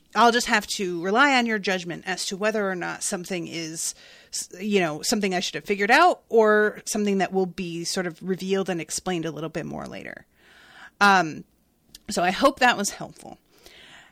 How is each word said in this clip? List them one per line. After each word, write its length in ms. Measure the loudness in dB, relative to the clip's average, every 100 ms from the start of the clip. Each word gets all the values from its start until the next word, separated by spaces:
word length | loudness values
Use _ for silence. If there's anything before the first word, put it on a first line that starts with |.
| _ 4
I'll 160 | 6
just 160 | 4 2
have 180 | 0 0
to 340 | -4 -4 -4
rely 340 | 0 4 4 4
on 100 | 2
your 140 | -2
judgment 440 | -2 -4 -4 -10 -6
as 180 | -6 -6
to 100 | -4
whether 320 | -2 0 -2
or 60 | -4
not 280 | -6 -6
something 440 | -6 -6 -6 -8 -6
is, 460 | -8 -8 -8 -8 -10 -16 -20 -14
s-, 180 | -12 -12 -8
you 200 | 0 2
know, 220 | 2 -2
something 340 | -2 0 0 -2
I 60 |
should 140 | -2 -4
have 100 | -4
figured 260 | 0 4
out 300 | 6 6 4 2
or 520 | 4 6 6 2 -2 -6
something 320 | -2 0 2
that 160 | 2
will 120 | 0 -2
be 380 | -4 -8 -6
sort 240 | -6 -4 -6
of 140 | -6
revealed 480 | -6 -4 -2 -2 0
and 100 | -4
explained 460 | -6 -8 -4 -4 -4
a 60 |
little 180 | -6 -8
bit 160 | -8 -8
more 200 | -10 -10
later. 400 | -12 -14 -16 _ _ _ -20 -20 -20 -10 2
Um, 420 | 6 6 2 -4 -16 _ _ _ _ -20 -6
so 140 | -2
I 80 | 0
hope 280 | 2 2 4
that 180 | 2 2
was 140 | -2
helpful. 480 | -6 -12 -16 -20 -20 _ _ -20 -20 -20 -20 -20